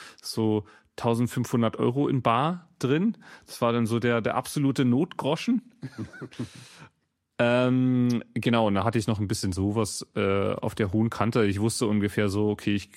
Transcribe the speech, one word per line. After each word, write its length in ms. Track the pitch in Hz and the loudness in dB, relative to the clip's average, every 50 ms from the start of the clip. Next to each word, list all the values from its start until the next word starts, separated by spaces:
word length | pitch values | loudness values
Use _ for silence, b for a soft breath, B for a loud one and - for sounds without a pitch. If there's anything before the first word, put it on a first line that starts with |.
| B B B B | B B B B
so 440 | B - - 117 110 110 107 107 104 B B B B B _ | B -8 -4 -2 0 0 0 0 -2 B B B B B _
tausendfünfhundert 840 | - - 120 117 113 123 107 - 127 117 - - 120 117 110 - | -4 -2 0 0 0 0 -2 -2 -4 -4 -2 0 0 0 0 0
Euro 300 | - 123 120 120 139 147 | 0 -2 0 0 0 0
in 140 | 151 139 131 | 0 0 0
bar 480 | 117 120 113 120 139 160 180 175 - _ _ - | 2 2 2 2 2 0 -2 -4 -10 _ _ -4
drin. 380 | - 127 139 160 190 233 - - B B B B B | 0 0 2 2 0 0 -2 -4 B B B B B
Das 160 | - - - | -14 -6 -2
war 120 | 123 117 117 | 0 0 2
dann 120 | 120 117 | 2 0
so 140 | 107 117 117 | 0 0 0
der, 220 | 110 120 120 117 | 2 2 2 2
der 140 | 104 123 - | 0 -2 -2
absolute 500 | - - - - 156 143 135 131 143 135 | -4 -4 -4 -4 -2 0 0 2 2 2
Notgroschen. 760 | 123 120 131 175 - - - - 135 156 165 - - - 220 - - _ _ | 4 4 2 0 -2 -4 -6 -4 -4 -4 -2 0 0 0 0 -2 -6 _ _
<laughs> 0 | - 127 - - - - - - 139 127 - B 123 B B B B B B B B B B _ _ _ _ _ _ _ _ - | -16 -14 -12 -12 -14 -12 -14 -16 -16 -14 -12 B -12 B B B B B B B B B B _ _ _ _ _ _ _ _ 0
Ähm, 840 | 120 120 120 123 127 127 127 127 127 127 127 127 123 123 120 113 - - - | 2 4 4 4 4 4 4 2 2 2 2 2 2 2 0 -2 -4 -6 -6
genau, 320 | 120 104 127 120 117 113 | -2 0 2 4 4 4
und 80 | 104 101 | 4 2
da 100 | 98 92 | 2 2
hatte 140 | 113 107 | 2 0
ich 80 | 117 104 | 0 0
noch 140 | - 110 101 | 0 -2 0
ein 80 | 107 | -2
bisschen 240 | 92 - - - 95 | -2 -2 -2 -2 -2
sowas, 560 | 87 90 95 104 104 113 107 104 - - - - - | 0 0 0 0 0 0 -2 -2 -4 -10 -10 -8 -4
äh, 380 | 107 101 98 98 101 98 101 98 | -2 0 0 2 0 0 0 -2
auf 200 | - - 110 - | -2 -4 -4 -2
der 180 | - 110 92 | -2 -2 0
hohen 200 | 87 110 113 113 | 2 2 0 0
Kante. 340 | - - 104 110 - 127 107 | 0 -2 -2 0 2 2 2
Ich 140 | 101 92 92 | 2 2 0
wusste 260 | 107 113 - - 127 | 0 -2 0 0 0
ungefähr 440 | 107 107 104 101 101 - - 107 101 | 0 0 0 0 0 0 0 0 0
so, 200 | 95 104 104 104 | 0 0 0 0
okay, 240 | 104 - - 107 101 | -2 -2 -2 -2 -2
ich, 160 | 101 - - - | -2 -4 -8 -18